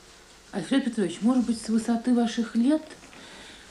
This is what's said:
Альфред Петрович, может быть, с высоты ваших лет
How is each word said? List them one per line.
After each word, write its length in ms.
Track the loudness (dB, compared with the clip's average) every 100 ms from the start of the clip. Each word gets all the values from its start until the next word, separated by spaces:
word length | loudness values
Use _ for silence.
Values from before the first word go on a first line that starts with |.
| -20 -20 -20 -20 -10
Альфред 320 | -8 0 2
Петрович, 360 | 2 0 -2 0
может 240 | 2 2 2
быть, 160 | -2
с 80 | 0
высоты 440 | 0 2 0 2
ваших 400 | 2 2 0 -2 2
лет 280 | 2 2 -2 -20 -20 -20 -20 -20 -20 -20 -4